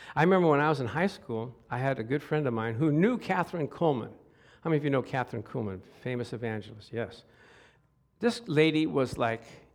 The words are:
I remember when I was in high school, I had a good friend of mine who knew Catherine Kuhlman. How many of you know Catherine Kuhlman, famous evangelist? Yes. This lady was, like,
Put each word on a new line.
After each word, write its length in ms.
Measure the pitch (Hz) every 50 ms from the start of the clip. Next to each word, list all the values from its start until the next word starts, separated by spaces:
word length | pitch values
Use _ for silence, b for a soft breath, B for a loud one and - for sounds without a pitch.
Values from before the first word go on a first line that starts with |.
| B B B
I 60 | 135 156
remember 260 | 180 190 185 175 160
when 120 | 147 143
I 100 | 147 156
was 100 | 156 135
in 60 | 131
high 200 | 117 98 156 180
school, 480 | 202 - - - - 120 110 113 127 123 - _ -
I 60 | -
had 220 | 123 131 135 135 123
a 40 | 110
good 200 | 113 143 151 147
friend 240 | - 156 151 151
of 80 | 131 117
mine 200 | 113 110 117 113
who 160 | 113 156 160
knew 280 | 143 151 175 226 254 220
Catherine 500 | - - 185 190 170 - - 175 147 135
Kuhlman. 420 | - - 175 160 143 120 107 104 - - - b b b b b b b -
How 80 | 165
many 80 | 160 147
of 60 | 139
you 60 | 147
know 120 | 139 131 120
Catherine 400 | - - 131 123 - - 113 104
Kuhlman, 380 | - - 131 113 104 95 92 95 - - -
famous 320 | - 127 127 123 120 - -
evangelist? 580 | 113 120 113 110 107 101 - 110 107 - - -
Yes. 320 | 113 113 101 - - - b b b b b b b b b b b b b _ _ _ _ _ _
This 200 | - 240 226 - -
lady 400 | - 156 147 156 160 156 156 156
was, 320 | 156 - 143 131 120 - -
like, 240 | 127 113 113 113 - - - - - _